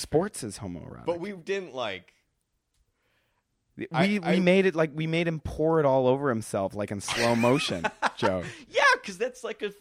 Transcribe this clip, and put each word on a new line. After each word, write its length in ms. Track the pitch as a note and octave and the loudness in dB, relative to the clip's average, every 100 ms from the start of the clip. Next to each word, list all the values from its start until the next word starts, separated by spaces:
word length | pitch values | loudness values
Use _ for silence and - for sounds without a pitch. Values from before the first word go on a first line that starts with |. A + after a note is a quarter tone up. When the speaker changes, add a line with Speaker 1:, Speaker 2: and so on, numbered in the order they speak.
Speaker 1:
sports 420 | - D3 G3+ - | 0 0 0 -6
is 160 | A2+ - | -10 -8
homoerotic. 460 | G2+ E2+ - A#2+ A#2+ | -10 -10 -12 -10 -6
Speaker 2:
But 140 | E3+ | -4
we 120 | F#3+ | -6
didn't, 400 | F#3+ D#3 G3 F3 | -10 -6 -6 -6
like, 400 | B2+ A2+ F#2 F2+ _ _ _ _ _ _ _ _ _ _ _ _ _ _ _ _ - | -6 -6 -6 -12 _ _ _ _ _ _ _ _ _ _ _ _ _ _ _ _ -14
Speaker 1:
We, 100 | - | -4
Speaker 2:
I, 160 | B2+ G3 | 0 2
Speaker 1:
we 120 | G#3 | 2
Speaker 2:
I 160 | E3 F#3 | 2 2
Speaker 1:
made 260 | F3+ F#3+ F#3+ | 6 6 4
it, 80 | D#3+ | 2
like, 160 | D#3+ | -2
we 120 | D#3 D#3+ | -2 -2
made 220 | E3 E3+ | 0 0
him 120 | D#3+ | -4
pour 380 | - - D#3 E3 | -8 -2 2 4
it 60 | C#3+ | 4
all 220 | C3 B2+ | 4 4
over 220 | C3+ C#3+ | 2 2
himself, 440 | A2+ G#2+ G#2+ G2 | -2 -2 -2 -2
like, 180 | G#2 G#2 | -4 -6
in 100 | G#2 | -6
slow 340 | - - A#2 A#2 | -6 0 2 4
motion, 480 | A#2+ C#3 - F#2 E2 - | 4 2 0 -4 -4 -2
Speaker 2:
<laughs> 160 | - - | -4 0
Speaker 1:
Joe. 260 | G#2+ F#2 - - - | 0 0 -4 -12 -6
Speaker 2:
Yeah, 120 | B4 C#5+ B4+ | 2 4 2
'cause 140 | - F#3 | -2 -6
that's, 260 | B3 B3 | -6 -6
like, 180 | G#3+ G#3+ | -12 -8
a 120 | G#3 G3+ | -8 -10